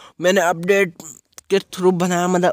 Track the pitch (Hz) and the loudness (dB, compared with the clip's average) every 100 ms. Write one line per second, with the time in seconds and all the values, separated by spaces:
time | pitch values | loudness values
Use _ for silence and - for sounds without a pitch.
0 | - - 175 190 170 165 175 196 190 - | -20 -4 0 2 0 0 0 0 0 -4
1 | 156 - _ _ - 196 - - 180 180 | -20 -20 _ _ -4 -4 -4 -2 0 2
2 | 180 175 180 180 180 | 0 0 0 0 0